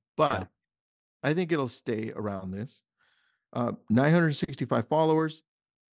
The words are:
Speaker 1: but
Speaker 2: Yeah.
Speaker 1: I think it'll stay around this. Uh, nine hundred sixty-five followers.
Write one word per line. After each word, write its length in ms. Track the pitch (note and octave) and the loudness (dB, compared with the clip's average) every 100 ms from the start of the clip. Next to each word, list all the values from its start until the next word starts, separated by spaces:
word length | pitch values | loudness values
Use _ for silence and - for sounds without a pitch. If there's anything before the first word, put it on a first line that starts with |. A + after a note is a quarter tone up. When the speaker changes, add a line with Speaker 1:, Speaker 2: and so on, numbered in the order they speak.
| _ - | _ 0
Speaker 1:
but 240 | D3 A2 | 0 0
Speaker 2:
Yeah. 60 | F#2+ _ _ _ _ _ _ _ | -6 _ _ _ _ _ _ _
Speaker 1:
I 100 | B2 | -2
think 180 | D#3+ E3+ | -2 0
it'll 160 | D#3+ B2+ | -2 -2
stay 420 | - - G#2+ A2+ | -6 -6 -4 -4
around 400 | A2+ G#2 G2 F#2+ | -6 -6 -6 -8
this. 320 | G2 B2+ - _ _ _ _ _ _ _ | -8 -10 -14 _ _ _ _ _ _ _
Uh, 180 | A#2+ A#2+ - - | -4 -4 -4 0
nine 220 | A2 C#3+ | 4 6
hundred 220 | E3+ D#3+ | 4 4
sixty-five 540 | C#3+ - C#3 B2 A#2+ A2+ | 0 -6 -6 -2 -2 2
followers. 520 | D3+ D#3+ D#3 D#3 D3+ _ _ _ _ _ | 2 4 2 0 -6 _ _ _ _ _